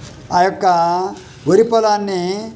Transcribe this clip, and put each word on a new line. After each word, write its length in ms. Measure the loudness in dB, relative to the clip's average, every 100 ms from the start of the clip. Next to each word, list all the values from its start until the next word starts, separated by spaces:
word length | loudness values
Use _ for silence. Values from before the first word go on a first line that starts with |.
| -20 -20 -4
ఆ 100 | 0 0
యొక్క 180 | 2 2 2 2 -2 -4 -10 -16 -8 2
వరి 140 | 2
పొలాన్ని 640 | 4 2 2 0 -2 -4 -4 -6 -10